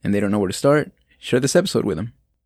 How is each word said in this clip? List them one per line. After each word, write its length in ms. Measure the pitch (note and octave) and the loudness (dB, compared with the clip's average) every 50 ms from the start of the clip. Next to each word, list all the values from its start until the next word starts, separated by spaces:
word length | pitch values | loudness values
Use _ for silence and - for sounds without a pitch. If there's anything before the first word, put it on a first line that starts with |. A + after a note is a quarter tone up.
and 100 | - G2+ | -4 -2
they 80 | G2+ G2+ | 0 0
don't 120 | G2+ G2 | 0 0
know 60 | G#2 G#2+ | 0 0
where 100 | G2 F2+ | 0 -2
to 60 | - | -2
start, 360 | - - C#3 D3 D3+ - - - _ _ _ _ _ | 0 2 2 2 2 0 -4 -10 _ _ _ _ _
share 200 | - - A#2+ B2+ | -6 -2 0 0
this 160 | C#3 C3 - | 2 2 2
episode 300 | F3 F#3+ - - A#2 - | 2 2 0 -2 -2 -2
with 120 | G#2 D#2+ | -2 -2
them. 160 | D#2+ A2 A#2+ - _ _ _ _ _ _ | -4 -6 -8 -10 _ _ _ _ _ _